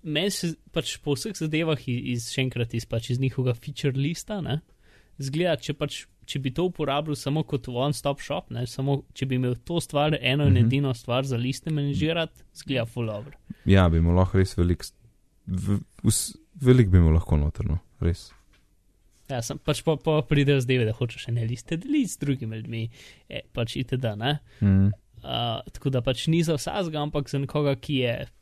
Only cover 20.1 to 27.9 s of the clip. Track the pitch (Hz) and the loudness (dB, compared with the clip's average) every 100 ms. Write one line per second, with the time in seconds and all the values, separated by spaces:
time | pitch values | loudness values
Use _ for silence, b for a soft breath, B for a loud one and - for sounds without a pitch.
20.1 | 151 - 143 143 139 123 127 110 110 120 | 0 4 2 4 4 4 2 2 0 -4
21.1 | - - 117 113 120 - 165 269 294 226 | -4 -4 -2 -2 -6 -6 -8 -2 0 0
22.1 | - 143 131 110 110 - 113 117 B B | -2 -2 -2 -4 -8 -8 -6 -6 B B
23.1 | B _ - - - 117 139 123 131 123 | B _ -14 -10 -6 -4 -4 -4 -2 -2
24.1 | 104 120 147 b b 101 95 98 107 _ | -2 -2 -4 b b 4 6 4 0 _
25.1 | - 139 123 120 113 - - 143 131 117 | -18 -8 -4 -4 -6 -10 -6 -2 -2 -2
26.1 | 127 - 165 165 151 - 208 175 151 147 | -2 0 2 2 -2 -4 -4 -4 -4 -4
27.1 | 151 139 139 139 151 143 135 - | -4 -4 -4 -2 0 0 -2 -2